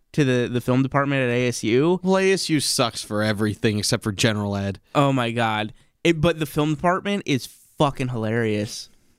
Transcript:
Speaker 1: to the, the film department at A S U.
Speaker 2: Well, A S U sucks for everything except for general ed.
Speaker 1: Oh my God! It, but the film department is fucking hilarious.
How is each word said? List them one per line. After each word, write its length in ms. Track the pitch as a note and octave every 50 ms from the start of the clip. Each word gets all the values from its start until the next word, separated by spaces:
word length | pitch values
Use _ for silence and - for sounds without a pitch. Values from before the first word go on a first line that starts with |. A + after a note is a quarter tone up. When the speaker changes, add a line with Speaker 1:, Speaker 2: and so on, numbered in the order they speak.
| _ _ -
Speaker 1:
to 100 | - D3
the, 240 | C3 B2+ B2 A#2+
the 140 | G#2+ A#2+ A#2+
film 220 | - - B2 B2+ C3+
department 400 | C3 - C#3 C#3 C#3 C#3+ C3+ C3
at 60 | B2 A#2+
A 140 | B2 B2
S 160 | B2 A#2 - -
U. 360 | A2+ A2+ B2+ D3 E3+ F3+ F3+ -
Speaker 2:
Well, 160 | F#3 F#3+ F#3+
A 120 | F#3+ F#3+
S 160 | F#3+ F3 - -
U 100 | D#3+ D3
sucks 420 | - - - - B2+ A#2 - - -
for 200 | - G#2+ G#2 G#2+
everything 560 | G#2+ G#2+ G2 A2 G#2+ G2+ - - A2+ G#2 G#2+
except 240 | G2+ - B2 A2+ -
for 80 | A2+
general 440 | G#2 F#2 - A#2 G#2+ G#2 G#2 G2+ G2+
ed. 240 | G2 G2 G2 F#2+ - _ _ -
Speaker 1:
Oh 180 | D3+ C#3+ C#3
my 200 | C3+ C3 A#2+ A#2
God! 420 | A2+ A#2+ A#2 A2+ A2 G#2+ G#2+ G#2+ - - _ _ _ _ -
It, 180 | E3+ E3+ D#3+
but 160 | D3 F3 E3 D#3+
the 60 | D#3
film 300 | C#3 - D#3 D3+ D#3 D#3
department 480 | C#3 D#3 F3 F3+ F#3+ - G3 G3+ G3+ -
is 220 | - C#3+ B2 -
fucking 640 | - - - _ _ _ - D#3 C#3 - - C3 B2
hilarious. 800 | B2+ A2+ A2 G#2+ A2 A#2+ A#2 A2 G#2 G#2 G#2 A#2+ - - - - _ _ _ _ _